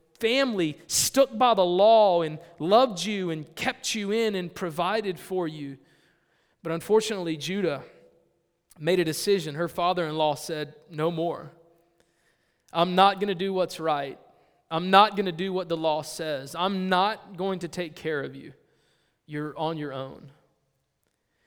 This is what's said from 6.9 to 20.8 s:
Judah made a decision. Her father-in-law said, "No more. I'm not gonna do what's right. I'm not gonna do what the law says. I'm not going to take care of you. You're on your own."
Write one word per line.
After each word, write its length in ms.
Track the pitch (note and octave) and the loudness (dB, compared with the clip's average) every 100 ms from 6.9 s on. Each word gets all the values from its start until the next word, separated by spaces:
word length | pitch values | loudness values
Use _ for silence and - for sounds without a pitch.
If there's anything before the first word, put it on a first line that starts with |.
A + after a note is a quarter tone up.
| G#3+ G#3+ G#3 E3+ D#3 | 2 2 -4 -4 -6
Judah 460 | C#3+ F#3+ F3+ C#3 C3 - - _ _ _ _ _ _ - | -4 -2 0 -2 -8 -20 -20 _ _ _ _ _ _ -6
made 220 | D3+ F#3 | 0 2
a 40 | |
decision. 520 | D#3+ D3+ - G3+ D#3 C#3+ | 2 -2 0 0 0 -6
Her 100 | E3+ | -6
father-in-law 720 | F3 F3 F3 D#3+ D#3 D#3 C#3+ | -2 0 0 -2 0 0 0
said, 400 | - D#3 D3 - - | -4 -6 -8 -12 -14
"No 220 | D#3+ D#3+ | -4 -2
more. 400 | E3 E3+ D3 - - _ _ _ _ _ _ _ _ _ _ _ | 0 -4 -4 -10 -20 _ _ _ _ _ _ _ _ _ _ _
I'm 220 | E3 F3 | -2 0
not 240 | F3+ G3 F#3+ | 6 4 4
gonna 160 | G3+ | -2
do 180 | F#3 G3 | -2 -2
what's 280 | F#3 F3+ - | -2 -4 -4
right. 360 | D#3+ D3 C#3 - - _ _ _ - | -2 -2 -4 -12 -20 _ _ _ -6
I'm 200 | D#3+ F3+ | -4 4
not 260 | F#3+ G#3+ G3+ | 6 6 4
gonna 160 | G3 | -4
do 200 | D#3+ F#3+ | -2 -4
what 160 | F#3 E3+ | -4 -4
the 80 | E3 | -2
law 260 | D#3+ D3+ | 0 -2
says. 520 | D3 - D#3+ C#3+ C3+ | -4 -8 -6 -6 -8
I'm 340 | E3 F#3 G3 F#3 | -4 -2 0 0
not 480 | F#3 G3 G#3+ - F#3 | 2 2 -2 -10 -8
going 220 | F#3+ F#3 | -4 -4
to 100 | E3 | -6
take 280 | E3 F3 D3+ | -8 -10 -8
care 260 | D#3 D3+ | -6 -4
of 140 | C3+ C3+ | -6 -10
you. 160 | C#3 C3 _ _ _ _ _ _ - | -18 -20 _ _ _ _ _ _ -12
You're 320 | D3 D3+ C#3+ | -8 -8 -6
on 180 | D#3 E3 | -6 -4
your 160 | D3 | -6
own." 380 | C3+ C3+ - C#3 _ _ _ _ _ | -8 -10 -14 -20 _ _ _ _ _